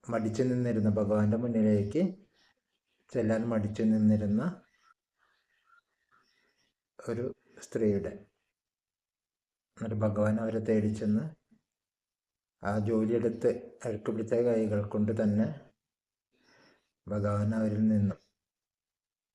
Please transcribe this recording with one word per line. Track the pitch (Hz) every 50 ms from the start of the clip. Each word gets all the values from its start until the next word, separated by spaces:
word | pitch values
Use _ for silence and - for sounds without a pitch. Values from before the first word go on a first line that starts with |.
| - -
മടിച്ചു | 117 113 110 110 104 - 127
നിന്നിരുന്ന | 127 123 123 123 120 110 110 104 107
ഭഗവാന്റെ | 101 107 104 98 107 107 107 104 113
മുന്നിലേക്ക് | 113 120 120 113 113 107 107 107 101 98 - - 156 190 175 - - - _ _ _ _ _ _ _ _ _ _ _ _ _ _ _ _ _
ചെല്ലാൻ | - 123 110 107 110 110 117
മടിച്ചു | 117 117 110 101 101 104 - 113
നിന്നിരുന്ന | 110 110 107 107 107 107 104 101 101 104 113 135 180 175 - _ _ _ _ _ _ _ _ _ _ _ _ _ _ _ _ _ _ _ _ _ _ _ _ _ _ _ _ _ _ _ _ _ _ _ _ _ _ _ _ _ _ _ _ _ _ _ -
ഒരു | - - 113 110 123 131 - _ _ _ _ - -
സ്ത്രീയുടെ, | - - 113 113 107 101 98 82 - - - - _ _ _ _ _ _ _ _ _ _ _ _ _ _ _ _ _ _ _ _ _ _ _ _ _ _ _ _ _ _
എന്നിട്ട് | - 113 110 110
ഭഗവാൻ | 104 110 107 98 107 104 107 107 113
അവരെ | 113 113 113 110
തേടി | - - 110 107 104
ചെന്ന് | 107 107 - 104 104 104 110 151 160 - _ _ _ _ _ _ _ _ _ _ _ _ _ _ _ _ _ _ _ _ _ _ _ _ _ -
ആ | 98 104 107
ജോലിയെടുത്ത് | 101 110 113 107 110 107 117 117 120 113 110 - - 120 - - - - - - -
അവർക്ക് | 123 107 104 - -
പിടിച്ച | 107 110 113 110 123
കൈകൾ | 117 120 120 117 110 110 107 104 104 101
കൊണ്ട് | - - 107 104 104 107 110 110
തന്നെ | 104 101 107 110 151 156 - - - _ _ _ _ _ _ _ _ _ _ _ _ _ _ _ _ _ _ _ _ _ _ _ _ _ _ _
ഭഗവാൻ | - 104 104 104 104 104 104 104 107 113
അവരിൽ | 110 110 107 107 110 110
നിന്നും | 107 107 104 101 98 87 - _ _ _ _ _ _ _ _ _ _ _ _ _ _ _ _ _ _ _ _ _ _